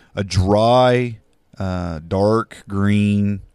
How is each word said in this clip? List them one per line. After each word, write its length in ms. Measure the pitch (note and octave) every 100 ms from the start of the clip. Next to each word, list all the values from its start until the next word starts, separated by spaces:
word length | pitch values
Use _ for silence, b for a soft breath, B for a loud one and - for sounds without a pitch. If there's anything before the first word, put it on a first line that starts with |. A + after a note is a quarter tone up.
| B -
a 80 |
dry, 920 | G2 F2+ F2+ G#2 A2+ B2+ B2+ B2 B2 A2+ _ _ _ -
uh, 420 | F#2 F2+ F2 D#2+
dark 640 | E2 G2 G#2 A2+ A2 - -
green, 760 | G2 G2+ G#2 G#2 G2+ G2+ G2 -